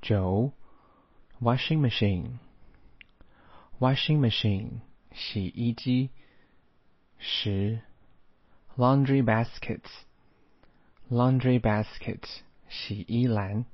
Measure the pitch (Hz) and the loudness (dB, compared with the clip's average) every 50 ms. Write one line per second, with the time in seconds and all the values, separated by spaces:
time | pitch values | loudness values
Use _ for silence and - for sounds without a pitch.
0 | - - 107 98 92 92 92 104 120 139 - - - - - - _ _ _ _ | 0 0 0 2 2 2 2 0 0 -2 -4 -10 -20 -20 -20 -20 _ _ _ _
1 | _ _ _ - - _ - - 117 117 120 131 - - 160 156 143 123 - - | _ _ _ -20 -20 _ -10 -2 0 0 0 0 0 0 2 2 2 2 2 2
2 | 107 101 95 87 80 - 127 120 - - _ - - - - - - - - - | 0 2 0 0 -4 -6 -10 -12 -16 -20 _ -20 -20 -20 -20 -20 -20 -20 -20 -20
3 | - _ _ _ - - _ _ - - - - - _ - - 127 131 135 131 | -20 _ _ _ -20 -20 _ _ -20 -20 -20 -20 -20 _ -6 0 2 2 2 2
4 | - - 151 151 139 117 104 - - 107 98 95 107 123 127 117 - - - _ | 2 2 2 4 4 2 0 2 0 0 0 0 -4 -8 -10 -12 -14 -16 -20 _
5 | _ _ - - - - - 107 95 90 - - 117 117 117 - - 127 123 127 | _ _ -18 -14 -14 -8 -6 -4 -4 -4 -4 -2 -2 -2 -2 -2 -2 0 0 0
6 | 131 131 - - - _ _ - _ _ _ _ _ _ _ _ _ _ _ _ | 0 -2 -6 -14 -20 _ _ -20 _ _ _ _ _ _ _ _ _ _ _ _
7 | _ _ _ _ - - - - - 104 101 98 98 104 113 113 - - - _ | _ _ _ _ -10 -8 -6 -4 -2 -2 -2 0 0 -2 -2 -4 -8 -14 -20 _
8 | _ _ - _ - _ _ _ _ _ _ - _ - - - 123 127 131 139 | _ _ -20 _ -20 _ _ _ _ _ _ -20 _ -14 -2 2 4 6 6 6
9 | 139 131 139 139 127 113 110 113 120 - - - - - - - _ - - - | 4 4 4 4 4 4 4 2 2 -2 -4 -12 -8 -8 -8 -8 _ -18 -20 -20
10 | - - _ _ _ _ _ _ _ _ _ _ _ _ _ _ _ _ _ _ | -20 -20 _ _ _ _ _ _ _ _ _ _ _ _ _ _ _ _ _ _
11 | - - 120 120 123 127 131 131 120 127 123 123 110 117 107 107 107 - - - | -8 -4 0 2 4 4 4 4 4 4 2 4 4 2 2 2 -2 -4 -8 -10
12 | - - - - - - - - - - _ _ - - - - - - 104 104 | -8 -8 -8 -8 -12 -16 -16 -16 -18 -20 _ _ -20 -16 -14 -14 -10 -8 -8 -10
13 | - - 113 117 123 123 113 104 101 95 101 107 120 - | -6 -4 0 0 2 2 2 0 -2 -2 -4 -4 -6 -6